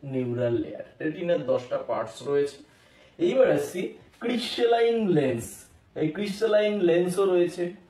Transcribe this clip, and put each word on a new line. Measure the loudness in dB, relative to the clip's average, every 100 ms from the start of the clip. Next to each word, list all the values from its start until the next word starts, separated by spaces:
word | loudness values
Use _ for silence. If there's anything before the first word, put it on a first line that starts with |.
| -6
neural | -4 -4 -2 0 0
layer। | -4 -8 -14 -8
রেটিনার | -6 -4 -2 -2 0
দশটা | -2 -2 -6 -4
parts | -4 -6 -8 -2
রয়েছে। | 0 0 -4 -20 _ _ _ -20 -2 0
এইবার | 4 4 4
আসছি | -2 -6 -8 -8 -20 _
crystalline | -4 -4 -4 0 2 4 4 2 2 2
lens। | 2 -2 -6 -14 -20 _ _ -4
এই | -4 -2
crystalline | -6 -2 2 4 2 2 4
লেন্সও | 4 2 2 2
রয়েছে | 4 2 -2 -6 -8 -20